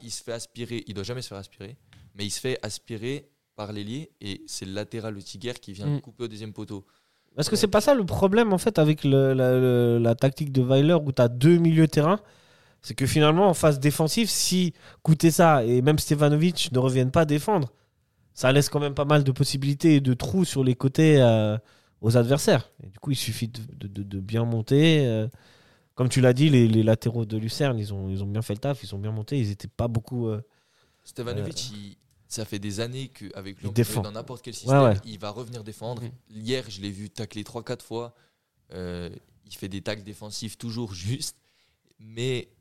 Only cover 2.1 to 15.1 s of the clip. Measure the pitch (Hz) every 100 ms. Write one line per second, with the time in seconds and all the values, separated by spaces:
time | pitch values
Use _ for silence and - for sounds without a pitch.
2.1 | 98 104 - 127 131 107 - - 110 120
3.1 | 143 - _ _ - 107 104 104 131 156
4.1 | _ 101 95 - - 95 98 104 113 110
5.1 | 101 87 98 117 123 - 95 143 143 -
6.1 | 107 120 107 107 104 104 101 - _ _
7.1 | _ _ 131 156 202 202 214 294 277 180
8.1 | - 190 214 226 185 226 170 151 151 143
9.1 | 135 135 131 127 127 127 123 120 120 117
10.1 | 117 160 - 147 131 123 135 151 170 147
11.1 | 131 123 123 151 175 165 160 160 156 151
12.1 | 208 - _ _ _ _ _ - 113 135
13.1 | 156 151 165 202 165 160 139 143 - 160
14.1 | 233 214 - - 180 175 - - - -